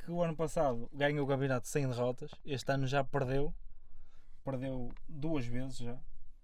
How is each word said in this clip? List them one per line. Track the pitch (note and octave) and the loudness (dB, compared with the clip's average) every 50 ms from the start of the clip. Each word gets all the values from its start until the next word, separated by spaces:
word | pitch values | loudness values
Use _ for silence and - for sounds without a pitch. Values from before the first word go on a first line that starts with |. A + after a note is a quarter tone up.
| - | -4
que | E3 | -2
o | E3+ F3 F3 | 0 0 0
ano | E3 D#3 | 0 0
passado | - E3 D#3 - F3 D#3 C3+ A#2+ A#2 A#2 - - | 0 -2 0 2 2 4 4 2 0 -2 -2 0
ganhou | C#3 C#3+ C#3+ D3 D3 C#3+ | 0 2 2 2 2 2
o | |
campeonato | C3 C#3 C3 C#3 C3+ C3 B2 - | 2 2 2 2 2 2 0 0
sem | - - D3+ C#3 | 0 0 0 2
derrotas, | C3 B2 A#2+ B2 B2 B2 - D3 - - - - | 2 2 2 2 0 0 -2 -6 -8 -10 -8 -6
este | - C#3 B2 - - | -4 -4 -2 0 0
ano | C#3 C#3 C3+ | 2 2 2
já | B2+ C#3 C#3+ C3 | 4 2 2 2
perdeu. | - - C#3+ C3+ B2 C3 C#3 D3 D#3+ - - - - - - - - - - - - - - - - - - - | 2 2 2 2 4 4 4 4 4 2 -2 -6 -6 -6 -8 -6 -6 -4 -4 -4 -6 -8 -10 -10 -10 -10 -8 -6
Perdeu | C3+ C3 B2 C3 C3+ C3 B2+ A#2+ A#2+ - - - | -4 -4 -2 -2 -2 -2 -2 -2 -2 -2 -4 -4
duas | - D#3+ C#3 C#3 E3 D#3+ C#3 A#2+ | -4 -4 0 0 2 2 2 2
vezes | A#2 A#2 B2 C3 C3+ B2 | 2 2 2 2 0 0
já. | - A#3 A#2+ A#2+ - - - - - - - - - | 0 0 0 0 -2 -2 -2 -2 -2 -2 -4 -4 -8